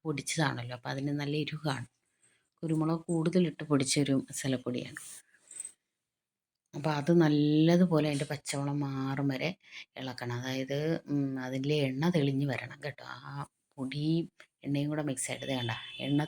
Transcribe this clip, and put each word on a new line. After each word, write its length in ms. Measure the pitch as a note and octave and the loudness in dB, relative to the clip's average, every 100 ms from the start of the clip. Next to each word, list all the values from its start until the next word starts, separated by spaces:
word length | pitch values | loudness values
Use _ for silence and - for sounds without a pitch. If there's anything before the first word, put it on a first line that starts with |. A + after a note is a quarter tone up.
പൊടിച്ചതാണല്ലോ, 680 | D#3+ C#3 - D#3+ C#3 B2 A#2+ B2 | -6 -6 -4 0 0 -2 -8 -10
അപ്പൊ 120 | C3+ | -8
അതിന് 220 | C3+ C#3+ D3 | -6 -4 -4
നല്ല 140 | C#3+ D3+ | -2 -4
എരിവ് 240 | C#3+ D#3 D#3 | -4 -4 -4
കാണും. 240 | B2+ A#2 _ _ _ _ _ _ - | -4 -8 _ _ _ _ _ _ -10
കുരുമുളക് 400 | D#3+ D#3 D#3 E3 E3+ | -4 0 0 -2 -2
കൂടുതലിട്ട് 560 | E3 D#3+ F#3 E3 - D3+ | 0 2 4 2 -2 2
പൊടിച്ചൊരു 460 | C#3+ - D3 C#3 C3+ | 2 4 2 2 2
മസാലപ്പൊടിയാണ്. 800 | - - C#3 B2+ B2 B2 A2 - - - _ _ _ - - _ _ _ _ _ _ _ _ _ _ | 0 -6 -2 -2 -2 -6 -8 -12 -16 -18 _ _ _ -18 -18 _ _ _ _ _ _ _ _ _ _
അപ്പൊ 160 | - D#3 D3 | -4 0 0
അത് 120 | C#3+ E3+ | 4 6
നല്ലതുപോലെ 840 | D#3 D3 D3 D3+ D#3+ F3 F3+ D#3 D3+ | 8 6 6 6 8 8 6 4 2
അതിൻ്റെ 180 | C#3+ D3 | 0 -2
പച്ചമണം 460 | C#3+ - C#3+ C#3+ C#3+ | -6 -6 -4 -2 -2
മാറും 460 | C#3 C3+ C3+ C#3 C#3 | -2 -2 -2 0 0
വരെ 220 | C3 D3+ F#3 - - - - | 0 -4 -6 -16 -18 -16 -10
ഇളക്കണം. 400 | C3 B2 A#2+ A#2+ | -10 -6 -6 -4
അതായത്, 400 | C3 C3 C3 C#3 D#3 E3 - | -4 -4 -2 -2 0 -2 -2
ഉം, 240 | C#3+ C#3 C3 B2+ | -2 -2 -4 -4
അതിലെ 300 | C3+ C#3 D3+ C3+ | -4 0 2 2
എണ്ണ 160 | C3 E3+ | 2 2
തെളിഞ്ഞ് 320 | F3 C#3 C3+ C#3+ | 4 2 2 0
വരണം 260 | B2 - - | -2 -6 -10
കേട്ടോ. 220 | D3 - B2+ B2+ C#3 | -10 -10 -14 -12 -10
ആ 20 | C#3+ C#3+ _ _ - | -10 -10 _ _ -8
പൊടി 260 | C3 C#3+ D3+ E3 E3 _ - _ | -6 -2 0 0 0 _ -20 _
എണ്ണയും 260 | C#3 C#3+ D3 | -2 -2 0
കൂടെ 120 | D3+ | -2
മിക്സ് 260 | D3 B2+ - | -2 -4 -4
ആയിട്ട്, 140 | B2+ C3 | -6 -4
ദേ 60 | C3 | -2
കണ്ടോ, 200 | A#2 A2 - - | -2 -4 -8 -8
എണ്ണ 200 | C3 C#3+ | 0 0